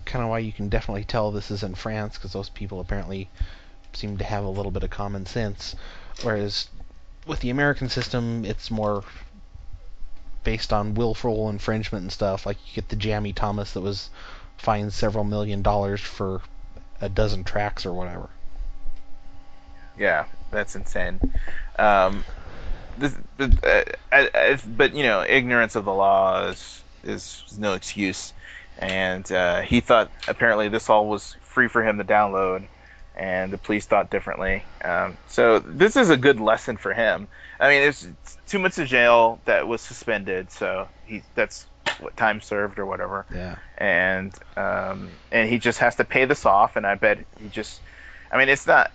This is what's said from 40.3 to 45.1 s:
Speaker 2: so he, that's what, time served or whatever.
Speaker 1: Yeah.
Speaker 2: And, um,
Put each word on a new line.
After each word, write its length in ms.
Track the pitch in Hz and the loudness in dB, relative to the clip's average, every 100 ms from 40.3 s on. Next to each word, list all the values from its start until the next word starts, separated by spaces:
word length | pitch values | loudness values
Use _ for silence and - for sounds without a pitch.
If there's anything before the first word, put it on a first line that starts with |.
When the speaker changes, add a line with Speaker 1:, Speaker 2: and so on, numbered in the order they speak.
| 92 95 | -4 -6
Speaker 2:
so 340 | - 92 92 - - - | -6 -4 -4 -6 -12 -14
he, 160 | 107 - | -14 -6
that's 320 | - 104 - - - - - | -2 -2 -4 -20 -10 -8 -8
what, 180 | - - | -8 0
time 240 | 110 104 | 0 0
served 380 | - 104 104 104 | -4 -4 -4 -4
or 80 | 98 | -8
whatever. 400 | 92 95 98 - | -6 -6 -8 -8
Speaker 1:
Yeah. 220 | 90 90 87 - - | -10 -10 -12 -12 -2
Speaker 2:
And, 560 | 101 87 92 95 98 - - 101 | 2 2 2 0 -4 -12 -12 -6
um, 540 | 98 95 95 98 92 | -4 -2 -4 -8 -12